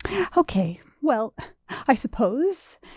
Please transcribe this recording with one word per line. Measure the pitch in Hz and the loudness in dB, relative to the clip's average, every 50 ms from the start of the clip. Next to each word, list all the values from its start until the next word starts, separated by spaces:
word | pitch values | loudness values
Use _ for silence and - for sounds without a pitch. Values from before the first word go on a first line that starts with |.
| - - 370 392 359 - - | -6 -4 -2 -2 -2 2 4
okay, | 349 349 - - 196 185 165 175 - - - _ _ | 2 2 4 2 0 0 0 -4 -8 -16 -20 _ _
well, | 285 311 254 214 226 214 - - - - - _ _ - - - - - | 0 0 2 2 0 -4 -6 -12 -16 -16 -18 _ _ -14 -14 -6 0 2
I | 262 | 2
suppose | - - - - - 233 185 208 269 339 392 370 - - - - - _ - - | 2 2 -4 -2 0 0 0 2 2 0 0 0 -2 -8 -14 -16 -18 _ -20 -20